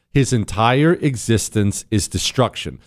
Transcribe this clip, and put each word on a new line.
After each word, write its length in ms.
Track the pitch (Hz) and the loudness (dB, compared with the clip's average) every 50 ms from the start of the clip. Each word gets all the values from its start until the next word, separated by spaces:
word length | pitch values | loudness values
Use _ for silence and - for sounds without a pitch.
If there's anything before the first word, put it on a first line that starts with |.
| _ _ | _ _
His 220 | - 139 127 - | 0 0 0 2
entire 600 | 131 113 98 - - 110 113 117 127 139 151 165 180 | 0 -2 -2 -2 -2 0 2 2 4 4 4 2 2
existence 920 | - 151 147 131 104 - - 113 104 - - - 110 101 101 - - - - | 2 0 -2 -2 -2 0 0 0 0 0 -2 -2 0 0 0 -2 -4 -6 -2
is 160 | 110 101 - | -2 -2 -2
destruction. 720 | - - 87 - - - - 123 107 - - - 78 64 - _ | -2 -4 -4 -4 -2 0 0 0 0 0 -6 -12 -12 -12 -14 _